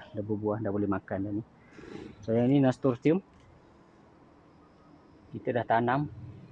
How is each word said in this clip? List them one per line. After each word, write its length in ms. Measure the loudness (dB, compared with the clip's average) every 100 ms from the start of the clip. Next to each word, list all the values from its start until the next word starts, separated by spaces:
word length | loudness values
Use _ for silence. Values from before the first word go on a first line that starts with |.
| -8
dah 80 | -8
berbuah, 400 | -4 -2 -2 -2
dah 80 | -2
boleh 160 | 0 0
makan 340 | -2 -2 -6 -4
dah 80 |
ni. 100 | -6 -8 -16 -20 -20 -16 -14 -16 -10
So, 140 | -2 2
yang 160 | 4
ni 100 | 4
nasturtium. 600 | 4 2 0 2 2 2 0 -18 -20 -20 -20 -20 -20 -20 -20 -20 -20 -20 -20 -20 -20 -20 -20 -20 -20 -20 -14
Kita 160 | -8 -2
dah 160 | 0 2
tanam. 400 | 2 4 0 -2 -8 -16 -18 -20